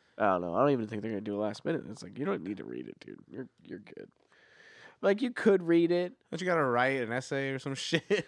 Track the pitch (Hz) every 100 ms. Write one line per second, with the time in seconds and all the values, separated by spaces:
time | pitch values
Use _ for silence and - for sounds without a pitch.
0 | _ - 107 92 87 87 143 135 110 110
1 | 107 104 104 101 107 107 - 160 - -
2 | 170 196 147 196 87 98 53 60 60 -
3 | - - - 92 127 _ - 95 - -
4 | - _ _ _ _ - - - - -
5 | 196 202 247 247 220 196 165 170 170 175
6 | 180 - _ 165 185 170 135 120 131 135
7 | 113 123 131 139 135 135 143 135 - 165
8 | - 202